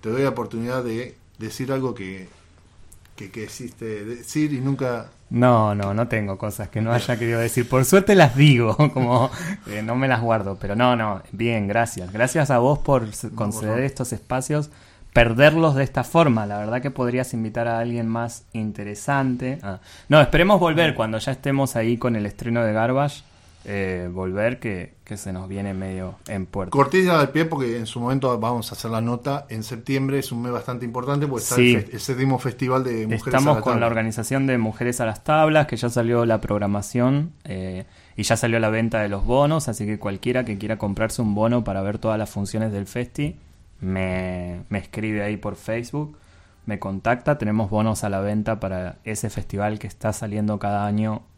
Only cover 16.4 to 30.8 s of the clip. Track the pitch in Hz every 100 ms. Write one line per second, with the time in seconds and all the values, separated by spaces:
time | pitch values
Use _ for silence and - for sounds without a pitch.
16.4 | 104 104 107 120 135 131 123 123 127 117
17.4 | 110 110 117 117 120 120 113 113 117 -
18.4 | - 117 107 101 101 104 - 139 131 123
19.4 | 127 135 101 95 - - - 147 143 151
20.4 | 175 202 170 156 165 - 110 110 120 131
21.4 | 143 139 135 117 113 120 123 113 104 -
22.4 | 120 117 113 107 117 131 143 - - _
23.4 | - - - 101 95 90 90 90 92 95
24.4 | 110 123 117 95 87 _ - 107 101 92
25.4 | 95 98 98 95 95 92 92 90 - 104
26.4 | 92 101 90 139 135 185 185 165 135 151
27.4 | 165 156 123 117 113 - 120 135 131 120
28.4 | 113 120 110 101 113 113 117 120 139 143
29.4 | 143 110 107 120 113 135 135 139 135 120
30.4 | 120 120 123 123